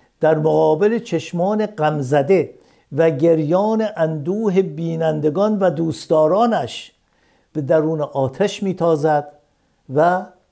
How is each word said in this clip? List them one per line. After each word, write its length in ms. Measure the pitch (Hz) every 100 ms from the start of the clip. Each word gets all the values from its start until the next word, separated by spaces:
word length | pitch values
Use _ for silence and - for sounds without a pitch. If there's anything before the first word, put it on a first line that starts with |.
| _ _
در 180 | 156 156
مقابل 640 | 156 156 156 156 208 226
چشمان 680 | 233 165 - 175 185 214 214
غمزده 880 | 208 151 151 127 143 139 185 135 - _ _ _ 139
و 120 | 165
گریان 760 | 147 165 165 147 180 208 220 220 175
اندوه 680 | 160 156 139 202 220 180
بینندگان 960 | 180 151 165 165 160 151 151 147 208 208
و 100 | 190
دوستدارانش 1200 | 151 165 143 - 156 156 190 233 202 127 - - _ _ _ _ _ _
به 80 | 160
درون 400 | 135 160 156 160
آتش 640 | 143 139 131 135 202 -
می‌تازد 640 | 196 185 170 156 156 151 147 - _ _ _ _ - 131
و 300 | 170 185 202 _ _